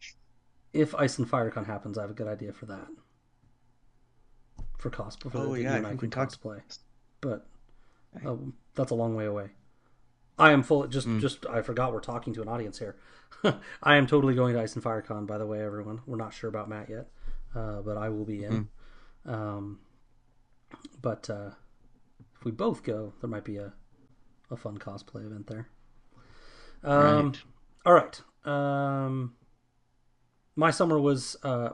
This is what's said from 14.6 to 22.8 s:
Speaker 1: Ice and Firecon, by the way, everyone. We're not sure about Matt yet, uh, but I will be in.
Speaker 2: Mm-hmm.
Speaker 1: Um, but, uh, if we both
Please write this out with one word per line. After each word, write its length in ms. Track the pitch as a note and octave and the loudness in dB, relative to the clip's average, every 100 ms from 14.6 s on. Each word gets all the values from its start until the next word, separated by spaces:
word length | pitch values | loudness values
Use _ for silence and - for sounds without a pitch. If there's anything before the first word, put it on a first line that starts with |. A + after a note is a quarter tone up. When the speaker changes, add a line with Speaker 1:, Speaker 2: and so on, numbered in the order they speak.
Speaker 1:
Ice 120 | A2+ | -2
and 100 | - | -4
Firecon, 440 | A#2+ A2 - G#2 G#2 | -4 -4 -4 -6 -6
by 100 | G#2+ | -4
the 80 | |
way, 160 | G#2+ G#2+ | -4 -4
everyone. 380 | G#2+ G#2 G#2+ A2+ B2+ | -6 -6 -8 -10 -8
We're 100 | A2+ | -8
not 160 | G#2+ | -8
sure 160 | - A2+ | -8 -8
about 180 | G#2+ G#2 | -6 -8
Matt 200 | G#2+ G#2 | -10 -10
yet, 160 | A2 - - - - - | -12 -12 -8 -4 -4 -4
uh, 260 | A#2 A2 G#2 | -4 -4 -4
but 120 | G#2 | -4
I 140 | G#2 A2 | -4 -4
will 160 | G#2+ | -4
be 180 | G#2+ G2+ | -4 -6
in. 240 | G2+ A2 G#2+ - - - - - - | -2 -4 -4 -12 -20 -20 -20 -16 -8
Speaker 2:
Mm-hmm. 40 | |
Speaker 1:
Um, 480 | A2 G#2 G2+ G2+ G2+ - _ _ _ _ _ _ _ _ - - - | -6 -6 -8 -10 -14 -20 _ _ _ _ _ _ _ _ -20 -20 -6
but, 260 | B2 G#2+ - | -6 -4 -8
uh, 220 | G2+ G2+ - - - - - _ - - | -10 -10 -16 -20 -20 -20 -20 _ -20 -20
if 100 | - | -10
we 40 | A#2+ | -8
both 320 | A2 A3 D3 | -2 -2 -2